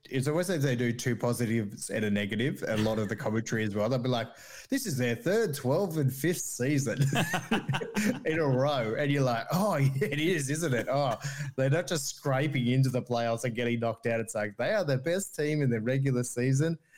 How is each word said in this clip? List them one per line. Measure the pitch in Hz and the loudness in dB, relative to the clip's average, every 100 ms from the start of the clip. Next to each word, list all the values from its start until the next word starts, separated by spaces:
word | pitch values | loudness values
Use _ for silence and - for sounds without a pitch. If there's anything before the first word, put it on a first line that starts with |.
| - | -6
it's | 131 131 | -2 0
always | 156 180 | 0 0
like | 170 | 0
they | 139 120 | 0 2
do | 123 | 0
two | 117 127 110 | -2 -2 0
positives | 120 113 117 113 101 - - | 0 0 0 0 -2 -6 -6
and | 110 107 | -2 0
a | |
negative, | 104 104 107 135 - - | 0 0 -2 -2 -2 -2
a | 110 | 0
lot | 107 110 | 2 0
of | 104 | -2
the | 110 | -4
commentary | 110 110 110 113 | -2 -2 0 -2
as | 110 | -2
well. | 104 107 | 0 0
They'll | 127 | 0
be | 127 | 0
like, | 120 113 - - - - | -2 -4 -10 -20 -20 -4
"This | 269 233 | -4 -2
is | 131 | 0
their | 123 117 | 0 0
third | 165 214 214 135 | 2 2 2 0
twelve | 123 156 196 156 | 0 2 2 0
and | 135 | 0
fifth | - 160 165 | 2 0 0
season | - - 127 147 139 107 | -4 -2 0 2 0 2
<laughs> | 139 226 165 180 - 196 - 147 - 208 208 143 160 | 2 2 2 -2 0 0 0 -2 -2 0 0 0 0
in | 160 | 2
a | 147 | 2
row." | 127 143 143 110 113 | 4 2 2 0 0
And | 143 | 2
you're | 143 | 2
like, | 127 117 - | 2 0 0
"Oh, | 165 208 160 | 0 2 2
<laughs> | |
yeah, | 135 139 | 2 2
it | 208 147 | 0 0
is, | 160 175 135 | 2 0 0
isn't | 156 170 | -2 0
it?" | 120 110 | 0 0
Oh, | 139 139 110 143 139 139 - | 0 2 0 -4 -6 -6 0
they're | 135 | 2
not | 160 175 | 2 0
just | 170 - - | -4 -4 -6
scraping | 147 131 151 131 120 | -2 0 0 0 2
into | 131 131 | 4 2
the | 120 | 0
playoffs | - 117 117 117 | -2 0 0 0
and | 127 110 | -2 -2
getting | 120 117 | 0 0
knocked | 117 110 117 | -2 -2 -2
out. | 113 | -2
It's | 107 107 | -2 -4
like | 107 104 | -4 -2
they | 135 | -2
are | 214 156 | 0 0
the | 135 | 0
best | 143 185 - - | 0 -2 -2 -2
team | 151 151 | 0 2
in | 135 | 2
the | 117 | 0
regular | 113 135 139 123 | 0 0 2 0
season | 123 - 127 135 160 165 _ | 0 0 2 2 2 -2 _